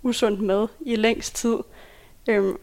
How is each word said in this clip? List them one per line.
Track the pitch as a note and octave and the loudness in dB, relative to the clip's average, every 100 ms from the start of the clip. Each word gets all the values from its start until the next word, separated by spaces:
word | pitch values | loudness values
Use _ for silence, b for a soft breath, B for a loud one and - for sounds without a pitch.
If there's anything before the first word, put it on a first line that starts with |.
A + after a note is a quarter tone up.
usund | B3+ A#3 A3+ G3+ | -4 0 0 0
mad | G#3 G3 A3 - | 0 2 0 -4
i | D4 A3+ | -4 0
længst | A3 A#3 - - | 2 0 -4 -4
tid. | A#3 A3+ - B B B B B - | -2 -2 -4 B B B B B -2
Øhm, | G#3+ G3 - | 0 0 -2